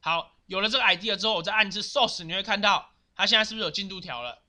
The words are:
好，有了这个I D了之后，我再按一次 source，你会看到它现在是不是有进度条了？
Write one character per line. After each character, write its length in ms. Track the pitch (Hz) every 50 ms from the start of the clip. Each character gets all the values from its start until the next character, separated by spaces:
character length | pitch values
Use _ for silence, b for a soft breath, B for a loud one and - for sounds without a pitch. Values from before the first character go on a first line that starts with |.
好， 340 | - 160 165 170 - - _ _ _
有 160 | _ 185 190 196
了 60 | 214
这 80 | 220 269
个 60 | 240
I 120 | 208 185
D 140 | 175 190 220
了 60 | 208
之 100 | 190 196
后， 80 | 220 220
我 80 | - 165
再 100 | 196 208
按 160 | 214 214 196
一 20 |
次 120 | 180 208 196
source， 420 | - - 285 254 214 - - 175
你 80 | 160 170
会 100 | 190 196
看 160 | - 208 214
到 320 | 202 208 196 160 - - _ _ _ _ _
它 120 | - 190
现 120 | 202 233 220
在 60 | 220
是 80 | 214 220
不 80 | 220
是 40 | 214
有 60 | 165
进 160 | - - 196
度 140 | 196 190 190
条 220 | 180 185 127 120 120
了？ 200 | 120 117 _ _